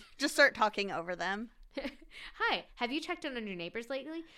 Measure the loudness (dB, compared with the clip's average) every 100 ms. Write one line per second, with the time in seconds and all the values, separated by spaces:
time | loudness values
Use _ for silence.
0 | -10 -2 0 8 6 8 2 2 -2 -2
1 | -2 -2 0 -2 -4 -12 -10 -6 -6 -8
2 | -18 -14 -14 -2 0 0 -2 -4 -2 -2
3 | -2 -4 -4 -4 -4 -4 -4 -6 -4 -6
4 | -4 -8 -10